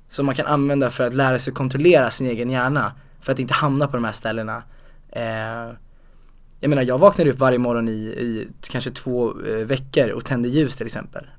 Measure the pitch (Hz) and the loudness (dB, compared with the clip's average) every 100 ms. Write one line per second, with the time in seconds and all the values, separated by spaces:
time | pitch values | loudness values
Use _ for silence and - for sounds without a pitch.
0 | - - 139 131 143 147 139 139 127 - | -14 -4 -2 0 0 2 2 2 0 0
1 | 123 131 135 127 127 131 131 135 165 160 | -2 2 2 2 -2 -4 -4 2 6 6
2 | 120 - 131 113 120 131 127 143 104 - | 4 0 -4 -2 -2 0 0 0 -2 -6
3 | - - - 135 123 - 151 139 143 135 | -20 -12 -4 -2 0 0 2 2 0 0
4 | 113 107 113 113 110 113 - - - - | -4 -4 -6 -4 -6 -8 -12 -20 -20 -20
5 | - - 113 110 110 117 117 117 - - | -14 -8 -6 -4 -6 -8 -10 -14 -20 -20
6 | - - - - - - 143 143 127 127 | -20 -20 -20 -20 -20 -4 0 2 2 6
7 | 196 190 156 131 131 127 123 117 113 110 | 6 6 2 4 4 4 2 0 -2 -4
8 | 107 - 120 110 - - - 127 131 - | -8 -6 -4 -4 -8 -12 -8 -6 -6 -6
9 | - 123 117 - 104 110 110 135 135 147 | -4 0 0 -2 -4 -4 -2 -4 0 0
10 | 120 113 - 127 123 139 139 - 113 113 | 2 0 -4 -2 2 2 0 -2 -8 -8
11 | - - - | -10 -12 -14